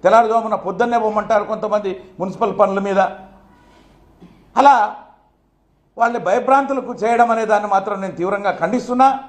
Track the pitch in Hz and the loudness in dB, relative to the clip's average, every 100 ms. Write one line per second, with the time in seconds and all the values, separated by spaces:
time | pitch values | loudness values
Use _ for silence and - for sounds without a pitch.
0 | 180 220 220 226 220 208 180 180 240 240 | 4 4 4 0 -2 -6 -6 -2 0 0
1 | 214 214 208 220 208 214 214 208 196 190 | 0 -2 0 -2 0 -6 -4 -4 -4 -8
2 | - - 185 - 214 185 196 196 196 196 | -14 -10 -10 -4 -4 2 0 2 -2 0
3 | 185 - - - _ _ _ _ _ _ | 0 -4 -20 -20 _ _ _ _ _ _
4 | _ _ - _ _ - 277 254 214 - | _ _ -20 _ _ 4 6 6 2 -6
5 | - _ _ _ _ _ _ _ _ - | -20 _ _ _ _ _ _ _ _ -2
6 | 233 240 175 220 247 269 277 269 247 233 | -2 0 0 0 2 2 2 -4 -6 -4
7 | 214 240 233 226 220 214 208 196 196 196 | -2 2 2 2 0 0 2 -2 0 -6
8 | 190 160 180 202 202 170 165 240 240 247 | -8 -6 -4 -2 -4 -4 -2 -2 -4 2
9 | 262 262 | 2 2